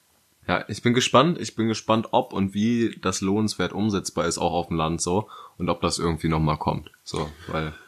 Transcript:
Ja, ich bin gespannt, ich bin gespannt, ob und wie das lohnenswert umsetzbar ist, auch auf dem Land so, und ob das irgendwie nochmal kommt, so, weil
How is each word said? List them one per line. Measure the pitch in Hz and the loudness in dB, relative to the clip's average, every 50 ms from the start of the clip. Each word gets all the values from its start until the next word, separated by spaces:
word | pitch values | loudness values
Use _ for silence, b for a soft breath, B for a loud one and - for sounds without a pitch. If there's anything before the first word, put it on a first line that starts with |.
| _ _ _ _ _ _ _ _ _ | _ _ _ _ _ _ _ _ _
Ja, | - 90 - - - | -2 -2 -2 -2 -4
ich | 110 - - | -6 -2 0
bin | 120 120 | 2 2
gespannt, | 127 120 - - 120 135 175 165 - | 4 4 4 6 6 6 6 2 -2
ich | - - - | -4 -6 -4
bin | - 110 113 | -2 0 0
gespannt, | 110 - - - 110 113 107 - - | 0 0 0 0 2 2 2 2 2
ob | 95 87 - - | 0 0 0 0
und | 98 95 95 98 | -2 -2 0 0
wie | 101 107 117 120 117 117 107 - - - | 0 2 2 2 2 0 0 -2 -4 -4
das | 92 92 - | -4 -2 -2
lohnenswert | 98 95 98 107 110 104 - - 92 85 - | 0 0 2 2 2 0 0 -2 -2 -2 -2
umsetzbar | 92 101 110 98 95 - - - 87 82 | 0 0 0 0 0 -2 -4 -2 -2 0
ist, | 85 82 - | 0 0 0
auch | - 85 82 | 0 0 0
auf | 87 85 - | 0 -2 0
dem | 85 82 | 0 0
Land | 80 80 82 80 - | 0 0 0 -2 0
so, | 87 90 101 107 B B B B B B B | 0 0 0 0 B B B B B B B
und | 90 85 | -2 -2
ob | 85 - - | 0 0 0
das | 85 - - | -2 0 0
irgendwie | 82 85 82 78 - 82 | 0 0 0 0 0 0
nochmal | 80 78 78 76 76 | 0 2 2 2 0
kommt, | 76 - 80 78 80 78 - - _ _ | 0 -2 -2 -2 -4 -6 -10 -18 _ _
so, | - - 82 78 76 76 - - - | -10 -8 -6 -6 -8 -10 -14 -12 -8
weil | 85 80 78 78 78 b b | -6 -6 -6 -6 -8 b b